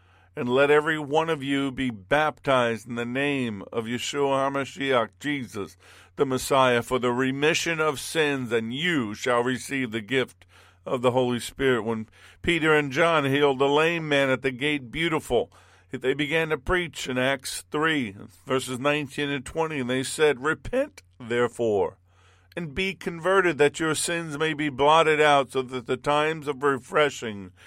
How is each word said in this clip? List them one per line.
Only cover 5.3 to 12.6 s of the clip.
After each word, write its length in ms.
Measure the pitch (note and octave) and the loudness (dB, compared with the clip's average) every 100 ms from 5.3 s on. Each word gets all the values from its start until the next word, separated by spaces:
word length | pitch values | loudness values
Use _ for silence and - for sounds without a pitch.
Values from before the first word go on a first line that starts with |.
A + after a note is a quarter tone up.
| C#3+ A2+ G#2 F2+ - - - - - | -6 -6 -10 -10 -14 -20 -20 -18 -2
the 100 | C#3 | 0
Messiah, 560 | B2+ - C#3 C3 A#2+ | 0 2 4 4 4
for 160 | A#2 B2+ | 0 0
the 140 | B2 | 0
remission 680 | A#2+ C3 C3+ D3 E3 E3+ D#3+ | 0 -2 0 0 2 -2 -2
of 200 | D#3 C3 | -2 -2
sins, 520 | - D#3+ D3+ C#3 B2 | -4 -2 0 -2 -2
and 220 | A#2 A2+ | -2 -2
you 400 | C3 F3 D#3+ A2 | -2 0 0 -2
shall 300 | G#2+ B2+ A#2+ | -4 0 2
receive 480 | A#2+ B2+ - C#3+ B2+ | 2 -2 -4 -4 -4
the 100 | A2+ | -6
gift 460 | G#2 C3 A#2+ - - - - _ - | -2 -2 -2 -6 -20 -20 -20 _ -6
of 160 | C3 | 0
the 100 | B2 | 2
Holy 280 | B2 B2+ A#2+ | 2 2 0
Spirit." 420 | - - C3+ A#2+ | -6 -2 2 2
When 260 | G#2+ A2+ G#2+ _ - - | 0 -4 -8 _ -20 -6
Peter 320 | - E3+ | -2 2